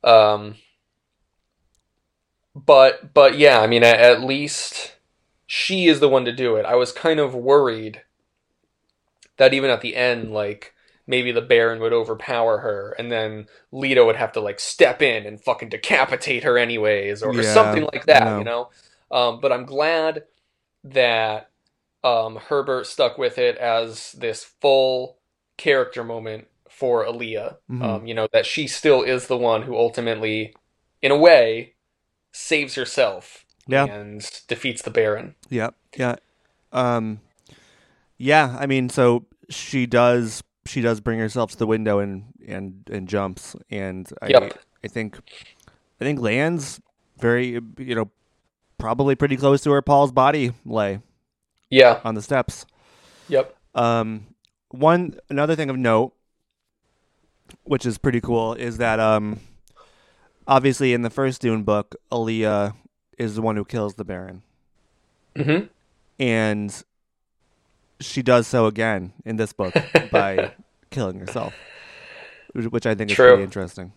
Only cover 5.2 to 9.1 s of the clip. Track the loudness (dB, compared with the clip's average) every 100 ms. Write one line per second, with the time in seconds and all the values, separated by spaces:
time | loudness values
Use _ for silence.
5.2 | _ _ -10 -6 -4 2 2 4 4 4
6.2 | 0 -2 -2 0 2 0 0 -2 -2 0
7.2 | -2 -2 4 4 4 -4 -10 -14 _ _
8.2 | _ _ _ _ _ _ _ _ _